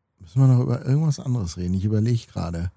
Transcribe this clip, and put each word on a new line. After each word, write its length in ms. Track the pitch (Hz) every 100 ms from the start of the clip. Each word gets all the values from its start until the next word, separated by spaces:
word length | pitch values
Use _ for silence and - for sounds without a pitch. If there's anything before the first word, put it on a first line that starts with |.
| _ _
Müssen 200 | 85 131
wir 60 | 135
noch 120 | 123
über 260 | 123 123 -
irgendwas 340 | 143 160 139
anderes 380 | 135 123 87 90
reden? 160 | 90 95
Ich 100 | 104
überlege 420 | 107 110 117 -
gerade. 400 | - 85 85 90